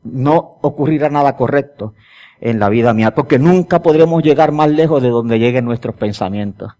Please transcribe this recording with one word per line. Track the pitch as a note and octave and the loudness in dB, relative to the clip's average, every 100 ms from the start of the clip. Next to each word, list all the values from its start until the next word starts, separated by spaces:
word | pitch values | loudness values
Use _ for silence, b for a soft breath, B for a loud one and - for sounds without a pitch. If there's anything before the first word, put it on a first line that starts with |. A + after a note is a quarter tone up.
no | A2+ B2+ C#3 E3 - _ | -10 -4 0 0 -2 _
ocurrirá | D3 - D3 D#3 D3 | -6 -2 -2 0 -2
nada | D3 C#3+ C3 | 0 0 0
correcto | B2 C#3+ C#3 - G#2+ _ b b b b | -2 -2 -4 -12 -14 _ b b b b
en | A#2 A2+ | -6 -2
la | G#2 | 0
vida | A2+ A#2+ | 2 2
mía, | A2 A2 | 2 0
porque | B2+ C#3+ C3 | 0 0 2
nunca | D#3 F#3 F3 E3+ | 4 2 2 0
podremos | E3+ D#3 E3 E3 | 2 2 2 2
llegar | D3+ C#3+ D3+ | 2 2 2
más | D3+ D3+ | 2 0
lejos | D3+ D#3+ D3+ | 2 2 2
de | B2 | 0
donde | A#2+ A#2 A2+ | 0 0 0
lleguen | A#2+ B2+ A#2+ | 0 0 -4
nuestros | A#2 A#2 - | -6 -8 -6
pensamientos. | G#2 G2+ F#2+ G2+ G#2 G2 G2 | -8 -6 -6 -6 -8 -10 -18